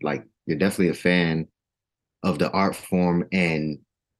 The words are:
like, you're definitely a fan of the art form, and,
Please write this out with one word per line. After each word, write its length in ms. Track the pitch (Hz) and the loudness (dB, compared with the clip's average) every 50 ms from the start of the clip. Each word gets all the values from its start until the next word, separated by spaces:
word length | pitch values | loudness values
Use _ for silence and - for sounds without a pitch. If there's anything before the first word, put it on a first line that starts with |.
| - | -4
like, 200 | 76 69 67 - _ _ _ - | -4 -4 -4 -8 _ _ _ -6
you're 120 | - 82 73 | -4 -2 0
definitely 300 | 95 101 101 - 92 85 | 0 0 2 2 2 2
a 40 | 82 | 0
fan 540 | - - 90 90 90 85 82 82 80 80 - _ _ _ _ _ _ _ _ _ _ _ _ _ _ - | 0 0 2 2 4 2 2 0 -2 -4 -6 _ _ _ _ _ _ _ _ _ _ _ _ _ _ -2
of 140 | 95 90 - | -2 0 0
the 120 | 90 - | 0 0
art 240 | - 95 98 95 95 | 0 0 0 0 -2
form, 520 | - - - 95 90 90 87 87 87 87 - | -4 -6 -2 0 2 2 2 2 0 0 -2
and, 480 | 92 95 90 82 80 78 76 78 73 - _ _ _ _ _ _ _ | 0 0 0 0 0 -2 -2 -4 -6 -8 _ _ _ _ _ _ _